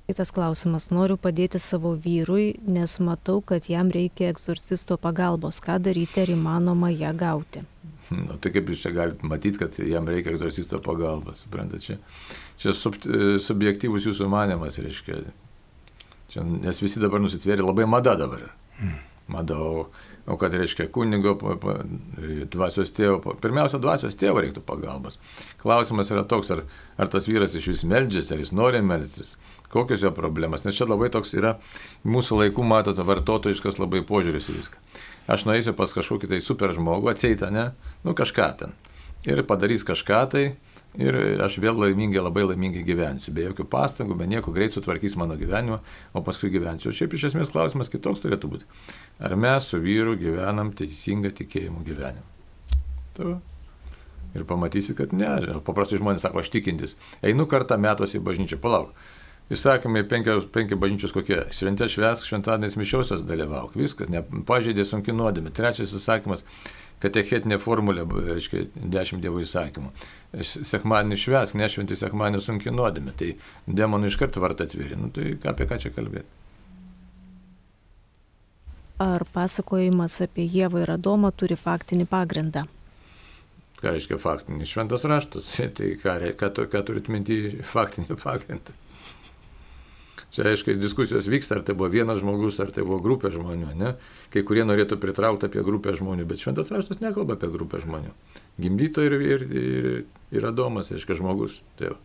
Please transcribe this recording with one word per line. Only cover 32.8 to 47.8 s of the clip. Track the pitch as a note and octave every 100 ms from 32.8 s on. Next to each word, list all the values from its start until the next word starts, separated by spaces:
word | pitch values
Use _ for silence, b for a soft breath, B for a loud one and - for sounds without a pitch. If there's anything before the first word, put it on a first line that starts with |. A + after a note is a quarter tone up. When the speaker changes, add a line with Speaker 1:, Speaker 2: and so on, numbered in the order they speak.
| G#2 F#2 F2+
Speaker 2:
vartotojiškas | F#2+ - A2 G#2 G2+ - -
labai | F#2 F#2
požiūris | - G#2 F2 D2+ D2
į | D#2
viską. | - - - B B B -
Aš | G#2+ G#2
nueisiu | A2 A#2 G2+
pas | F#2+
kažkokį | - E2+ G2+ F#2+
tai | F#2+
super | - B2+ G2
žmogų, | E2+ E2 F2 G#2+
atseit, | A2 B2+ G#2+ F#2+
ne, | G#2 A#2+ C3 B B
nu, | E3+ E3+
kažką | A2+ - F2 -
ten, | - - - B B B -
ir | C#2+ -
padarys | G2+ G2+ A2+ -
kažką | F#2+ - G#2 C3
tai, | C#3 C#3 C3+ B B B -
ir | C3 C3 G2+ G2+
aš | G2 G2
vėl | G#2 A2+
laimingai, | G#2 G2 G#2+ F#2+
labai | F2+ F2 G2
laimingai | F2+ F#2 F2
gyvensiu, | E2+ F2 D#2+ C2+ -
be | D2+ F2
jokių | F#2+ C#2+
pastangų, | - C#3 C#3 G#2+ F2
be | F2
nieko, | G#2+ G#2+
greit | E2+ G#2+
sutvarkys | G#2 - E2+ G#2 F#2+
mano | E2+ D#2
gyvenimą, | D2+ G2 A#2+ A2 B B B
o | F#2 F2
paskui | F2+ G2
gyvensiu. | F#2 E2+ E2 -
O | -
šiaip | E3+ D#3+
iš | C#3+
esmės | D3 D3
klausimas | D#3 D#3+ C3+